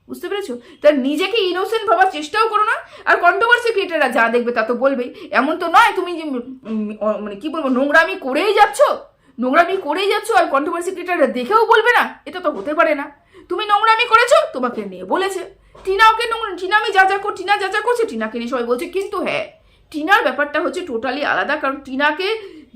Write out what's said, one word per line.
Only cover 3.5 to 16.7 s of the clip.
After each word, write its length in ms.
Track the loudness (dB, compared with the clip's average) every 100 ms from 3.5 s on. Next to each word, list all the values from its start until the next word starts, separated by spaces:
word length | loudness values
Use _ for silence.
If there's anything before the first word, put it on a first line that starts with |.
| 4 2
ক্রিয়েটাররা 380 | -2 -2 0 0
যা 200 | 2 2
দেখবে 220 | 2 0
তা 100 | -2
তো 140 | -2 0
বলবেই, 380 | 0 0 -6 -10 -2
এমন 260 | 0 0 -2
তো 100 | 2
নয় 240 | 4 4 2
তুমি 220 | -4 -6
যে, 60 |
উম, 720 | -6 -6 -8 -14 -8 -6 -6 -4
অ-, 180 | -4 -4
মানে, 180 | -6 -8
কি 140 | -8
বলবো, 200 | -4 0
নোংরামি 460 | 0 4 4 2 -2
করেই 380 | -2 0 2
যাচ্ছ, 280 | 4 4 6 2 2 -8 _ _ -6
নোংরামি 380 | 2 2 2 0
করেই 300 | -2 -2 0
যাচ্ছ 240 | -2 2
আর 160 | 2 4
কন্ট্রোভার্সি 440 | 0 0 -4 -6
ক্রিয়েটাররা 360 | -6 -4 0 0
দেখেও 380 | 0 2 2 6
বলবে 240 | 4 6 4
না, 180 | 0 -6 -14
এটা 140 | -6
তো 120 | -6
হতে 220 | -4 -4
পারে 220 | 0 2 0
না। 160 | -6 -14 _ -20 -8
তুমি 160 | -6 0
নোংরামি 400 | 2 4 2 4
করেছো, 300 | 4 6 4 4
তোমাকে 320 | -4 -4 -6 -10
নিয়ে 180 | -12
বলেছে, 520 | -4 -2 -2 -4 -10 -16 _ -10 -4
টিনা 240 | 4 4
ওকে 140 | 4 -2
নোংরা, 260 | -4 -6 -6
টিনা 220 | -2